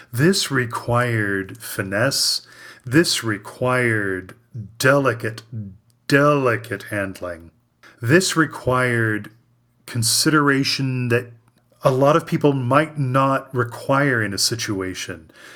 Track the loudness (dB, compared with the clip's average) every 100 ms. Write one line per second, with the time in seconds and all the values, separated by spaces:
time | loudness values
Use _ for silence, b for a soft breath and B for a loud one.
0 | B 2 2 2 0 -2 -2 -6 -2 0
1 | 2 0 0 -2 -4 -12 -10 -8 -4 0
2 | 0 0 -2 -2 B B B B 0 2
3 | 2 0 -2 -6 -8 -6 -2 0 0 0
4 | -2 -4 -8 -20 _ -14 -14 0 4 4
5 | 2 -2 -6 -8 -12 -12 -12 -16 _ _
6 | 0 4 4 2 0 -2 -4 -10 -6 -6
7 | -6 -8 -10 -12 -16 _ _ _ B B
8 | 4 4 4 0 0 -2 -2 0 2 2
9 | 0 -2 -6 -18 _ _ _ _ -10 -4
10 | 0 2 4 4 4 2 0 -2 -2 -2
11 | 0 0 -2 -16 _ _ _ _ 0 4
12 | 4 4 2 2 2 2 2 2 2 -2
13 | 0 2 2 0 -2 -4 -4 -6 0 2
14 | 2 2 -2 -2 -2 -2 -4 -4 -4 -8
15 | -10 -12 -16 B B